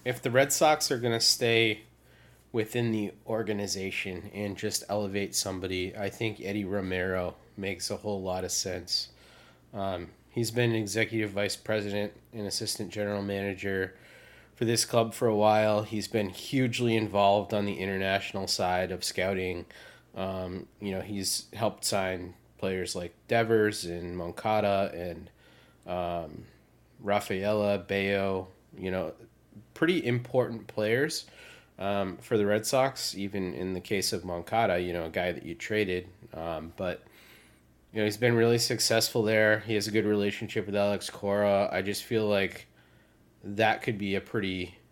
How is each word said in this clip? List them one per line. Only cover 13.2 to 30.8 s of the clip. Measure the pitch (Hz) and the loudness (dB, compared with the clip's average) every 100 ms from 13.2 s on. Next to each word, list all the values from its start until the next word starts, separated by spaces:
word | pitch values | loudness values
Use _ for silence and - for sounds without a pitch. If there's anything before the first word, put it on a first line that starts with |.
manager | 101 98 98 95 98 95 92 - - - - - - - | -2 -2 -4 -4 -2 -2 -2 -6 -20 -20 -20 -20 -20 -2
for | 117 | 0
this | 113 - | 2 2
club | 120 113 | 2 2
for | - 120 | 2 2
a | 107 | 6
while. | 107 107 107 107 | 6 6 6 4
He's | 107 107 - | 0 -4 -2
been | 113 98 | 0 -2
hugely | 92 - 139 127 113 120 113 | -4 -2 2 2 2 2 4
involved | 107 101 101 104 98 | 2 4 6 6 2
on | 107 101 | 0 0
the | 92 | -2
international | 95 95 95 98 - 98 95 | -2 0 0 0 0 -4 -2
side | - 90 90 90 | 0 2 2 0
of | 90 | -4
scouting. | - - 92 95 92 87 - - - - _ - | -4 -2 0 0 -2 -4 -8 -16 -20 -20 _ -6
Um, | 95 95 92 92 - _ | -4 -4 -6 -8 -10 _
you | 101 | -6
know, | 95 | -6
he's | 95 101 95 - - | -6 -4 -2 -4 -6
helped | 104 107 - - | -2 -2 -2 -2
sign | 101 95 92 90 - _ - | 0 0 -4 -8 -14 _ -8
players | 98 92 87 98 | -4 -2 -4 -6
like | 87 - - | -8 -12 0
Devers | 117 113 113 107 104 87 | 2 6 6 6 2 -6
and | 87 87 90 | -6 -6 -6
Moncada | 87 - 110 107 104 98 98 | -8 -4 0 2 4 2 0
and, | 85 90 80 80 - - - - _ - | -4 -8 -8 -14 -20 -20 -20 -20 _ -8
um, | 90 87 85 78 78 - - _ _ _ - | -4 -2 -4 -6 -12 -18 -20 _ _ _ -10
Rafaela, | 101 101 - 95 101 107 104 101 | 0 0 2 -2 2 2 2 2
Bayo, | 90 98 98 98 98 95 90 - _ - | 0 0 2 2 0 -2 -4 -14 _ -8
you | 92 | -4
know, | 92 80 - - _ _ 104 - | -2 -4 -8 -20 _ _ -20 -20
pretty | - 160 180 120 | -2 0 2 0
important | 123 123 131 117 117 - | -2 0 0 0 -4 -8
players, | - | -2